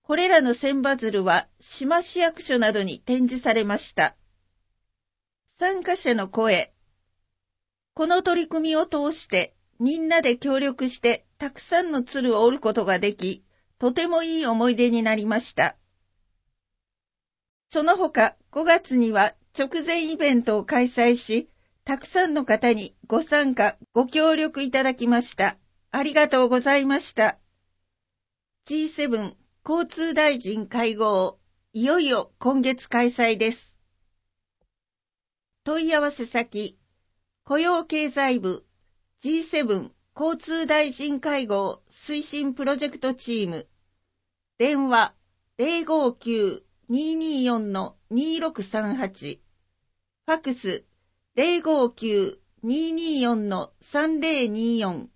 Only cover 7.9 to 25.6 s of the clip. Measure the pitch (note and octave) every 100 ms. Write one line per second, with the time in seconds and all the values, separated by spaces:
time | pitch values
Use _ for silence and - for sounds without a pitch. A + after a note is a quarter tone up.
7.9 | - D#4+ F4+ F#4 F4 D#4+ D#4+ D#4+ D#4 E4+
8.9 | D4+ C#4+ D#4 - F#3 - _ _ _ A#3+
9.9 | D#4+ D#4+ E4 C4 A#3+ C#4 C4+ C#4 C4 B3+
10.9 | - A#3+ A3 _ _ C#4+ - - E4+ F4+
11.9 | C#4+ B3 C#4 B3 G#3+ A#3 C#4 A3+ G#3+ F#3+
12.9 | F#3 G3+ G3+ F#3 - _ _ _ _ B3
13.9 | B3+ E4+ E4 E4 D#4+ C4+ A3+ B3 A#3 A#3+
14.9 | A#3 A3 A3 G#3 G#3+ - - D#3 - _
15.9 | _ _ _ _ _ _ _ _ _ _
16.9 | _ _ _ _ _ _ _ _ - D#4
17.9 | F#4 F4 - A3 - _ C#4+ E4 E4+ -
18.9 | B3+ A#3 G#3 G#3 - _ - C4+ E4 D#4
19.9 | E4+ D#4+ D#4+ C#4+ A#3+ A#3 G#3+ G3 C#4 B3
20.9 | B3 A#3+ A#3+ - A3 D#4+ _ _ _ -
21.9 | C4+ - F#4 F4+ D4+ B3+ G#3+ A#3+ A3 G3
22.9 | _ - A3+ D#4+ D4 C#4 B3 G#3+ - -
23.9 | A3+ B3+ D4+ D#4+ D#4 D#4 C#4 C#4 C4 C4
24.9 | B3+ A#3+ A#3+ A#3+ - F#3+ -